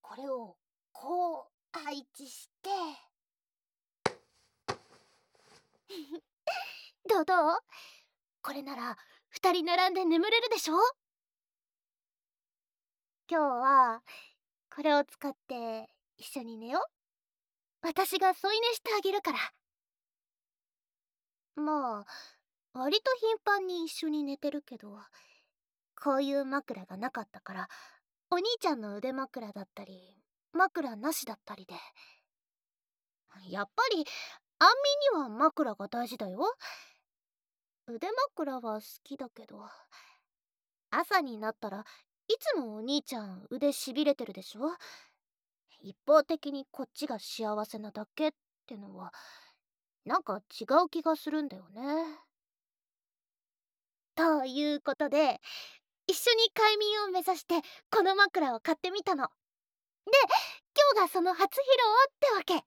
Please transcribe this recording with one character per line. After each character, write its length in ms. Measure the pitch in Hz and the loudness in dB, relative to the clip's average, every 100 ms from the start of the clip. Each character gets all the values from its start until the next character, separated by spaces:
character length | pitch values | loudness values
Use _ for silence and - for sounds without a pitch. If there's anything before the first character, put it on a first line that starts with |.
こ 140 | - - | -18 -12
れ 140 | 277 | -6
を 260 | 262 220 180 _ _ _ | -6 -8 -18 _ _ _
こ 560 | - 262 359 349 302 254 _ _ | -16 -4 0 0 -2 -10 _ _
う 40 | 339 | -12
配 280 | 302 285 262 | -8 -10 -12
置 160 | - 269 | -20 -18
し 200 | - - _ | -18 -20 _
て。 80 | 381 392 330 285 _ _ _ _ _ _ _ _ _ _ - - _ _ _ _ - - _ - _ _ _ _ _ - _ _ _ | -6 -4 -4 -10 _ _ _ _ _ _ _ _ _ _ -6 -6 _ _ _ _ -12 -12 _ -20 _ _ _ _ _ -20 _ _ _
<laughs> 340 | 392 285 330 _ _ - 740 784 - - _ - | -14 -12 -14 _ _ -8 -8 -10 -16 -20 _ 0
ど 120 | 403 | 0
う、 40 | 311 | 4
ど 80 | |
う？ 260 | 359 302 359 _ - - - _ _ _ _ | 2 4 0 _ -20 -20 -20 _ _ _ _
こ 100 | - | -12
れ 80 | 269 | -10
な 140 | 277 262 | -10 -10
ら 220 | 240 220 - _ _ | -10 -10 -16 _ _
二 220 | - 370 | 0 2
人 140 | 359 320 | 4 2
並 240 | 349 370 | 4 4
ん 20 | 370 | 2
で 100 | 359 | 4
眠 240 | 330 403 | 4 4
れ 100 | 453 | 4
る 100 | 466 | 2
で 100 | 440 | -2
し 100 | - | 2
ょ？ 40 | 320 466 - _ _ _ _ _ _ _ _ _ _ _ _ _ _ _ _ _ _ _ _ _ _ _ | 4 4 2 _ _ _ _ _ _ _ _ _ _ _ _ _ _ _ _ _ _ _ _ _ _ _
今 120 | 320 | 0
日 40 | |
は 600 | 285 247 262 277 247 226 - - - _ _ _ _ | 2 2 4 6 6 2 -10 -20 -20 _ _ _ _
こ 100 | - | -4
れ 100 | 302 | 4
を 100 | 294 | 4
使 240 | 285 - 285 | 2 -4 -10
っ 80 | - _ | -10 _
て 420 | 247 233 220 220 _ _ _ | -8 -6 -8 -12 _ _ _
一 220 | - 277 | -12 -12
緒 40 | |
に 140 | 233 226 | -10 -12
寝 100 | 226 | -4
よ 120 | 302 | -4
う。 40 | 523 _ _ _ _ _ _ _ _ _ | -4 _ _ _ _ _ _ _ _ _
私 380 | 330 311 381 370 | -6 -2 0 2
が 140 | 381 320 | 2 2
添 200 | 381 440 | -2 0
い 60 | |
寝 60 | 466 453 | 0 -2
し 60 | |
て 120 | - 427 | -4 -2
あ 60 | |
げ 100 | 392 | 0
る 100 | 403 | -2
か 100 | 339 | -2
ら。 60 | 226 - _ _ _ _ _ _ _ _ _ _ _ _ _ _ _ _ _ _ _ _ - | -4 -6 _ _ _ _ _ _ _ _ _ _ _ _ _ _ _ _ _ _ _ _ -6
ま 440 | 302 302 254 214 | -2 -2 -2 -6
あ、 40 | 202 - - _ _ _ _ | -10 -18 -20 _ _ _ _
割 240 | - 277 403 | -6 0 0
と 140 | 539 508 | 2 0
頻 200 | 440 440 - | 0 0 2
繁 200 | 403 370 | 2 0
に 200 | 359 330 | -4 -6
一 40 | |
緒 200 | - 320 | -6 -4
に 160 | 302 285 | -2 -4
寝 100 | 277 | -4
て 160 | 294 | -4
る 100 | 294 | -6
け 160 | - 233 | -10 -20
ど、 220 | 208 208 - - _ _ _ _ _ _ _ - | -18 -20 -20 -20 _ _ _ _ _ _ _ -4
こ 120 | 285 269 | 0 2
う 80 | |
い 100 | 277 | 2
う 100 | 277 | 0
枕 400 | 269 277 - 214 | -2 -4 -6 -14
が 140 | 185 185 | -12 -8
な 120 | 240 | -8
か 120 | - | -8
っ 80 | 208 | -12
た 80 | 190 | -16
か 140 | - | -14
ら、 160 | 190 185 - - _ _ _ _ | -12 -12 -14 -20 _ _ _ _
お 100 | 359 | 0
兄 40 | 403 466 | 0 0
ち 60 | 359 | 0
ゃ 80 | |
ん 80 | 277 | -2
の 160 | 214 202 | -4 -6
腕 160 | 247 | -6
枕 400 | 262 262 - 220 | -4 -6 -8 -12
だ 80 | 202 | -12
っ 60 | 196 | -14
た 120 | - 196 | -16 -18
り、 360 | 185 185 _ _ _ _ | -20 -20 _ _ _ _
枕 460 | 330 381 359 285 214 | 0 2 2 -6 -6
な 160 | 262 | -6
し 120 | 330 262 | -6 -8
だ 100 | 208 | -12
っ 40 | - | -14
た 100 | 208 | -16
り 100 | 190 | -14
で。 80 | 175 - _ - _ _ _ _ _ _ _ _ _ _ _ _ 196 190 | -16 -18 _ -20 _ _ _ _ _ _ _ _ _ _ _ _ -20 -12
や 140 | 202 | -8
っ 80 | 202 | -6
ぱ 140 | - 508 392 | 0 2 2
り、 100 | 294 - - - _ _ | -2 -8 -14 -18 _ _
安 100 | 339 508 571 571 571 | 8 8 2 2 2
眠 80 | 381 | 2
に 20 | |
は 60 | 262 | -2
枕 460 | 214 311 - 269 208 | 2 2 2 -4 -4
が 120 | 202 | -8
大 220 | 233 240 | -8 -8
事 80 | 233 | -6
だ 100 | 202 | -8
よ。 300 | 185 415 508 - - - _ _ _ _ _ _ _ _ _ - | -2 -2 -2 -12 -16 -20 _ _ _ _ _ _ _ _ _ -16
腕 240 | 233 359 480 554 - | -10 -6 -2 -2 -2
枕 240 | 285 262 | -6 -4
は 220 | 233 214 | -6 -8
好 60 | 214 - - | -10 -20 -16
き 100 | 277 | -14
だ 140 | 247 | -14
け 160 | - 214 | -16 -20
ど、 200 | 208 208 - _ - - _ _ _ _ _ _ _ _ | -20 -20 -20 _ -20 -20 _ _ _ _ _ _ _ _
朝 320 | 269 349 381 | -4 2 2
に 160 | 285 220 | 0 -6
な 140 | 214 | -6
っ 40 | 220 | -6
た 120 | 214 | -10
ら 160 | 202 214 - _ _ _ | -10 -14 -20 _ _ _
い 80 | 453 | -2
つ 200 | 640 440 | 0 -2
も 180 | 240 214 | -4 -8
お 60 | |
兄 200 | 226 285 | -4 -4
ち 140 | - 240 | -4 -10
ゃ 80 | |
ん 240 | 208 185 202 | -10 -14 -12
腕 220 | 247 285 | -2 0
し 220 | 277 - | 0 -6
び 100 | 254 | -2
れ 100 | 294 | 0
て 120 | 277 233 | 0 -4
る 80 | |
で 80 | 190 | -12
し 160 | 185 214 | -16 -6
ょ？ 180 | 285 349 - - - _ _ _ _ _ _ _ | -6 -6 -16 -20 -20 _ _ _ _ _ _ _
一 160 | 190 - - | -20 -14 4
方 200 | 311 285 | 6 6
的 260 | 320 294 | -4 -4
に 160 | 277 269 | -10 -12
こ 140 | - | -12
っ 60 | 269 | -12
ち 140 | - 294 | -8 -8
が 100 | 226 | -8
幸 460 | - - 220 214 | -10 -6 -4 -4
せ 160 | 214 220 | -6 -10
な 120 | 208 | -12
だ 140 | 208 214 | -12 -14
け 140 | - 311 | -2 -2
っ 60 | - _ _ _ | -2 _ _ _
て 100 | 220 | -18
の 220 | 202 190 | -16 -16
は、 160 | 180 - - - - _ _ _ _ _ - | -18 -18 -20 -20 -20 _ _ _ _ _ -2
な 140 | 320 | -2
ん 40 | |
か 160 | - 202 _ - | -2 -8 _ -14
違 40 | 214 285 359 | 2 2 4
う 40 | |
気 120 | 339 | 0
が 140 | 320 311 | -2 -2
す 160 | - | -2
る 100 | 302 | -4
ん 60 | 285 | -4
だ 100 | 190 | -10
よ 100 | 180 | -18
ね。 120 | 202 269 302 330 302 _ _ _ _ _ _ _ _ _ _ _ _ _ _ _ _ _ _ _ | -12 -4 -4 -4 -10 _ _ _ _ _ _ _ _ _ _ _ _ _ _ _ _ _ _ _
と 320 | - 330 302 262 | 0 2 4 0
い 300 | 262 294 294 | -2 0 0
う 40 | |
こ 140 | - 262 | -2 -2
と 140 | 294 | 0
で、 320 | 285 302 226 - - - - _ _ - | 4 2 0 -6 -16 -16 -20 _ _ -2
一 80 | |
緒 180 | 381 - 453 | 0 4 4
に 160 | 453 | 4
快 240 | - 427 427 | 4 4 4
眠 240 | 415 427 415 | 0 -2 -2
を 20 | |
目 140 | 370 | -2
指 180 | 349 349 | 0 -4
し 40 | |
て 200 | - 339 - - _ | 0 -2 -2 -20 _
こ 140 | 453 | 2
の 120 | 370 392 | 4 6
枕 380 | 403 381 285 226 | 4 4 0 -2
を 40 | |
買 160 | - 311 | -2 -2
っ 20 | |
て 140 | 370 | -2
み 120 | 392 | -4
た 120 | 381 330 | 0 0
の。 120 | 262 | 0
で、 40 | _ _ _ _ _ _ _ - 523 523 - - - _ - 571 427 | _ _ _ _ _ _ _ 4 6 8 4 2 -12 _ 6 8 8
今 60 | |
日 60 | 359 | 4
が 0 | |
そ 140 | 381 | 2
の 120 | 349 | 0
初 80 | 339 | 2
披 220 | 392 - 554 523 466 440 554 _ | 2 2 4 4 6 6 4 _
露 180 | 571 415 | 2 2
っ 60 | - | 0
て 80 | |
わ 80 | |
け。 20 | 339 | -2